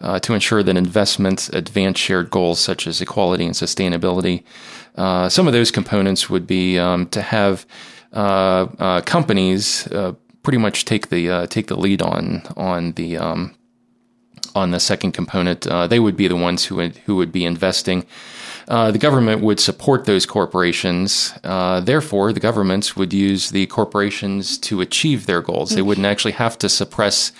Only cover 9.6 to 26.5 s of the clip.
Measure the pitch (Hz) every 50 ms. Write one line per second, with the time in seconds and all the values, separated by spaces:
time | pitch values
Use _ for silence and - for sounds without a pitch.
9.6 | 101 - - - - - - 101 98 92 - - _ _ _ _ - 143 127 117
10.6 | 110 101 - - - - 110 101 - - - 87 85 87 90 87 87 - - 113
11.6 | - - - 95 92 98 98 - 87 82 85 85 85 87 87 85 - - - -
12.6 | 90 92 90 87 85 85 80 87 87 85 82 82 82 82 82 85 90 85 - _
13.6 | _ _ _ _ _ _ _ _ _ _ _ _ _ _ _ - - - - 101
14.6 | 95 87 90 85 - - 104 - - 92 - - 85 - - 95 87 90 85 -
15.6 | - - 82 87 87 85 117 120 113 104 90 85 98 87 90 87 87 87 90 87
16.6 | - - 95 90 85 85 - - - - 101 92 87 82 82 92 87 87 87 82
17.6 | 98 92 92 - - 95 90 90 - - - - - - - - - - - -
18.6 | - - 113 117 113 110 101 - - 151 135 131 117 110 107 - 104 107 104 -
19.6 | - - - - - 143 135 127 - 110 101 92 - - - 107 90 - - 92
20.6 | 90 87 82 - - 92 87 90 95 98 - - - - - - - 90 95 92
21.6 | 90 90 92 90 90 110 139 156 151 - 101 98 98 110 104 98 - 113 113 107
22.6 | 98 92 95 101 - - - 98 95 85 98 98 98 98 98 92 - - 98 98
23.6 | 95 - - 113 104 - - 104 101 104 - - 104 98 98 98 92 - - -
24.6 | - - 107 92 90 - - - - 160 139 107 - - 90 85 85 - 87 -
25.6 | 80 - 107 95 95 101 104 98 98 101 104 104 - 110 - - 117 113